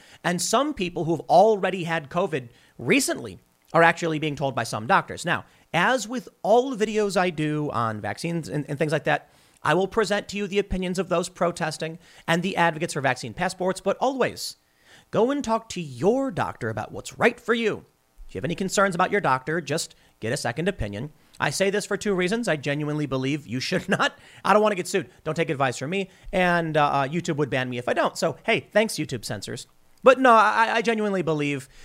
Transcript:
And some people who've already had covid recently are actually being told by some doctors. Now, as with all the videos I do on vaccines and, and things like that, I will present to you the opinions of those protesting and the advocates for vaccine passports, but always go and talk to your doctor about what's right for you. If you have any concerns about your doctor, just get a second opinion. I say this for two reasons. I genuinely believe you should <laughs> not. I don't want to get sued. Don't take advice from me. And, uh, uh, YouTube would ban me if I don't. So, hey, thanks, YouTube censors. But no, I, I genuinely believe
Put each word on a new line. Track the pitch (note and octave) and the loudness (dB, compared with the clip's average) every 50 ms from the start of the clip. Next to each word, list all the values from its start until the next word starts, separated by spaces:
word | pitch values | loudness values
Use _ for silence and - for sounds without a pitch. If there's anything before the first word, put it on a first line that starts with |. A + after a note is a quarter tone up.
| - - - - - | -20 -20 -20 -6 -4
And | F3 F3+ F3 | -2 -2 -2
some | - - - A#3 C#4 D4+ D4 | 0 2 2 2 2 0 -2
people | - F#3 F3 F3 F3 E3 | -4 -6 -4 -4 -4 -2
who've | D#3 E3+ C#3 | -2 -2 -2
already | - - D3 E3+ G3 A3+ A3 G3 F#3 F#3 F3+ G3 D#3+ | 2 6 8 8 8 8 6 2 0 -2 -2 -2 -4
had | E3+ E3 E3 D3+ C3 | -2 -4 -4 -4 -4
covid | - F3 G3 F#3+ D#3 C3+ A#2+ A#2 - _ _ _ _ | -4 -2 -2 -2 -4 -6 -6 -8 -20 _ _ _ _
recently | - A#2 B2+ G#3 C#4 C4 - D#4+ - B2 G#2+ F2+ - _ _ _ _ _ _ - | -8 0 2 2 4 4 0 -4 -6 -8 -12 -14 -14 _ _ _ _ _ _ 4
are | E3 E3+ | 6 6
actually | E3 E3 - F3 E3 D#3 D3+ | 6 4 2 -2 -4 -2 -2
being | D3+ D#3 C#3+ | -4 -4 -4
told | C3 D3+ C3+ A#2+ | -2 -4 -4 -2
by | B2 A#2 | -4 -6
some | - - A2+ G#2+ | -4 -6 -8 0
doctors. | C3 F#3+ F3 - - F#2+ - - | 2 2 2 2 -2 -10 -8 -4
Now, | F3 D#3+ G2+ - _ _ _ _ _ - | -4 -4 -4 -4 _ _ _ _ _ -2
as | E3+ F3 G#3+ B3+ C4 G3 | 0 2 2 2 0 -2
with | G#3 B3+ A#3+ F3 - _ _ - | -6 -8 -8 -10 -10 _ _ 2
all | F3+ G#3+ B3 B3+ C#4 | 4 4 4 4 2
the | C4 F#3 G#3+ | -2 -2 -2
videos | G#3+ G#3 G#3+ G#3 G3+ E3+ | -2 0 0 0 0 2
I | G3 F3+ F#3 | 2 0 0
do | E3+ D3+ D3+ D3+ D3+ D3+ D3 C#3+ | 0 -2 -2 -2 -2 -2 -4 -2
on | - A2 A#2 A2+ G#2+ G#2+ | -2 -2 -2 -2 -2 -4
vaccines | G#2+ G#2 G#2+ - - E3+ E3+ E3+ D3+ F#2+ | -6 -8 -6 -6 -6 -4 -4 -4 -6 -4
and, | - D3 C#3 | -4 -6 -4
and | - D3 | -4 -2
things | C#3 E3 D3+ | -2 -2 0
like | D#3+ D3 - | 0 -2 0
that, | D#3+ D3 D3 - _ _ _ _ _ _ _ - | 0 0 0 -2 _ _ _ _ _ _ _ 0
I | C#3 D3+ | 2 2
will | F3 G3 | 2 2
present | F#3+ - A#3 G#3+ F#3 G3+ G3+ - | 0 0 0 0 2 0 -2 -2
to | - F#3 | -6 -6
you | G3+ G#3 | -6 -4
the | F#3+ G3 G3+ | -2 0 -2
opinions | G3 - - F#3 F#3 F3+ F#3 F#3 | 0 0 -4 -4 -2 -2 -2 -4
of | F#3 | -2
those | - F3+ E3+ F3+ F3 | 0 0 -2 -2 -4
protesting | - - F#3+ F3 F3 - F3 D#3 D3+ - D#3+ D#3+ D#3+ E3 _ - - - - | -4 -2 -2 -2 0 -2 -4 -4 -4 -6 -8 -8 -8 -12 _ -20 -20 -12 -2
and | - E3 F3 E3+ | 0 0 2 0
the | G3 - | 0 2
advocates | F3 E3+ E3+ D#3 D#3 E3 D#3+ - | 4 2 2 2 0 -6 -4 -4
for | D3+ | 0
vaccine | C3 C3 B2+ - - A#2+ G#2+ | 0 0 0 0 -6 -10 -6
passports, | - F#3 F#3 F3+ - F#3 F#3 F#3 - | -4 -4 -4 -4 -2 -2 -2 -2 0
but | - G3 F#3+ - | -2 -2 0 2
always | - B3+ C#4+ C4 A3 B2+ E2+ - - - - _ _ _ _ _ _ _ - - _ _ | 0 0 2 2 0 -2 -2 -6 -10 -12 -12 _ _ _ _ _ _ _ -20 -20 _ _
go | - - A3 B3+ | 0 2 2 2
and | C#4+ D4 | 2 -2
talk | C4 A3 A3 A3+ A3 - | 0 -2 -2 -2 -2 -6
to | - F#3 | -10 -10
your | E3+ C#3+ B2+ A#2 D3 G3 A#3+ C4+ C#4 C4+ | -10 -10 -6 0 2 2 2 2 0 -2
doctor | F#3 - A2 F2 - - - | -2 -4 -4 -4 -4 -6 -6
about | A2 A2 G#2+ G#2+ - | -4 -4 -4 -8 -8
what's | - G2+ - - - | -10 -12 -12 -12 -2
right | - - A#3 A#3 - | 2 2 2 2 0
for | - - A#3+ | -2 -2 0
you. | A#3 A#3 G#3 D3 G2+ - _ _ _ _ _ _ - - | 0 0 -2 -2 -4 -10 _ _ _ _ _ _ -20 -20
If | - - | -10 -8
you | F#2 | -4
have | G2+ | -4
any | D#3 E3+ | -4 -2
concerns | - G3 F3+ - G#3+ G3 G3+ E3+ | -2 -4 0 2 2 2 2 2
about | F3 F#3 - | 0 0 2
your | F3+ G#3 | 2 0
doctor, | E3 D3+ C3 C3 - - D#3 F3+ | 2 2 0 0 0 -2 -4 -4
just | D#3+ C#3 C#3+ E3+ - - - _ _ _ _ _ | -2 -2 -4 -4 -4 -8 -12 _ _ _ _ _
get | - A2 C3 | -4 -4 -4
a | |
second | D3 - A#2+ A#2 - F3 | -2 -2 -4 -4 -2 -2
opinion. | F#3+ G3+ - A#2 G2+ G2+ G2+ C3 D3+ - _ _ _ _ - | -4 -2 -4 -6 -6 -6 -8 -10 -10 -12 _ _ _ _ -2
I | - D3 | -2 -2
say | C#3 - F#3+ G3 | 0 2 0 2
this | F#3+ G#3 F#3+ | 0 -2 -2
for | - G#3 | -2 -6
two | F#3+ - G#3+ G3 | -2 0 0 0
reasons. | F3+ F3+ F3 A3 A#3 A#3+ G3+ | 2 2 0 0 0 0 -2
I | D#3 | -2
genuinely | D3 B2 D3 C#3+ D3 D3+ D3 D3 D3+ D3+ | -2 -2 -4 -2 -2 -2 -2 -2 -2 -2
believe | C3+ C3+ C3 C3 C3+ D3 D3+ C3+ | -2 -2 -2 0 0 -2 -2 -4
you | F2+ A2+ B2+ | -6 -6 -4
should | - - F#3+ F3 - - | -2 -2 -2 -2 0 -2
<laughs> | |
not. | D#3 - B3 C#4+ - - - - - - - | 0 0 0 -2 -2 -8 -20 -20 -20 -6 0
I | F3 | 4
don't | G3 G#3+ | 4 4
want | G#3+ G#3+ G#3 | 4 4 2
to | |
get | F3 F3+ - | 0 -4 -2
sued. | - F#3+ D3+ - - - _ | -2 -2 -2 -4 -12 -10 _
Don't | D#3 D3+ | -6 -2
take | E3+ E3 D#3 | -2 0 -2
advice | D#3 C3 C#3 C3 A#2 | 0 0 0 0 0
from | - C3 C#3+ | -4 -6 -4
me. | F#3 G3 F#3+ F#3 - _ - - - | -4 -4 -4 -6 -10 _ -14 -4 0
And, | F#3 F3+ F3+ F3 E3+ E3 D#3+ D3+ | 2 2 4 2 2 0 2 2
uh, | D#3 D3 | 2 4
uh, | C#3+ C#3 C#3 C#3 | 4 2 0 0
YouTube | C3+ D#3 F3 E3+ - D#3+ | 0 -2 -4 -2 -2 0
would | C#3 D3+ C3 | 0 0 0
ban | C#3+ C3 B2+ B2+ | 0 -2 -2 -2
me | B2 | -4
if | A#2+ A#2+ | -4 -2
I | - A#3+ | -2 0
don't. | F4 D#4 B3+ - | 2 0 0 0
So, | - F#3+ E3 - - _ | -2 -2 -2 -2 -4 _
hey, | - A3+ - - - - | 0 0 0 -2 0 2
thanks, | G#3 A3+ G#3+ - | 2 2 2 -2
YouTube | - D3+ - C3+ A2+ - | -6 -6 -6 -6 -8 -6
censors. | - A#2+ G2+ - - A#2 A#2+ - _ _ _ _ _ _ _ - | -8 -8 -8 -8 -10 -10 -10 -12 _ _ _ _ _ _ _ 4
But | B3 C4 B3+ | 6 6 6
no, | C4 B3+ | 6 6
I, | A3+ A3 G3+ G#3+ G#3+ G#3+ A3+ A3 G#3+ | 8 8 6 6 4 2 2 2 2
I | A#3 | 0
genuinely | A3 A#3 A3+ G#3+ G#3+ G#3 G3 F#3+ | 2 0 0 0 0 0 0 0
believe | E3 D#3+ D#3+ D3+ D3 C#3+ C#3+ C3+ C3 - - - | 0 0 0 0 0 -2 -2 -4 -8 -12 -20 -20